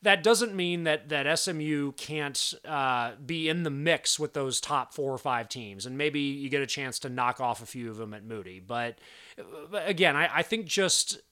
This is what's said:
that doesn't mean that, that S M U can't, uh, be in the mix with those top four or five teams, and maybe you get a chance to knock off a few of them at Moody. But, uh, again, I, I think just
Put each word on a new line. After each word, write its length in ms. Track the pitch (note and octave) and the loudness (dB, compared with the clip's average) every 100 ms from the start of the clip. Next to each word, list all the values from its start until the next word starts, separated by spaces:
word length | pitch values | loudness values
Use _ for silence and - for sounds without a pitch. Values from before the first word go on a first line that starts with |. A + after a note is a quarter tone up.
that 220 | G#3 G3 | 6 6
doesn't 300 | E3+ A3+ A#3 | 6 4 4
mean 300 | G3 F3 F3 | 0 0 0
that, 240 | E3 D3+ D3+ | 0 0 0
that 180 | D3 C#3 | -2 2
S 220 | D#3+ - | 2 2
M 120 | D#3+ | -2
U 320 | D3+ D3 C#3+ C3+ | 0 0 -2 -4
can't, 580 | - D3+ C#3+ C3+ - - | -8 -4 -4 -2 -4 -4
uh, 480 | - D3+ C3+ B2 A#2+ G#2+ | -4 0 2 2 0 -4
be 240 | C3+ E3 D#3+ | -6 -2 0
in 160 | E3 | 2
the 60 | E3 | 0
mix 480 | C#3 D3+ E3 - - | 0 2 2 2 0
with 140 | D3+ | 0
those 280 | - C3+ A#2+ | -2 -2 -2
top 340 | - D3 B2 | 0 0 0
four 180 | - C#3 | -4 -4
or 60 | B2+ | -2
five 300 | C#3 B2 A2+ | 0 -2 -2
teams, 380 | C3 A2 G2 A#2 | -8 -10 -10 -8
and 120 | C3 | -2
maybe 220 | D3+ D3 | 0 0
you 280 | C#3+ C#3 C#3 | -2 -2 -2
get 140 | C#3 | -2
a 40 | C3+ | -2
chance 320 | - C3+ A#2+ | -4 -4 -6
to 80 | C#3 | -6
knock 320 | B2+ B2 B2 | 0 0 2
off 220 | B2+ A2+ | 0 -2
a 40 | A#2 | -6
few 240 | B2+ A#2 | -10 -8
of 60 | A2 | -8
them 180 | A2+ | -10
at 100 | G#2 | -10
Moody. 360 | G#2+ A2 F#2 F#2 | -10 -10 -10 -14
But, 380 | F#2 A#2+ A#2+ A2+ - - - - | -6 -4 -2 -6 -18 -20 -20 -16
uh, 400 | - D#3 D#3 G3+ | -14 -14 -8 -4
again, 320 | E3+ F3+ F3+ C#3+ | -2 4 4 6
I, 220 | E3+ C3+ | 4 2
I 40 | |
think 240 | E3+ A3+ F#3 | 0 0 0
just 540 | - F#3+ - - - - | 2 4 4 2 -4 -8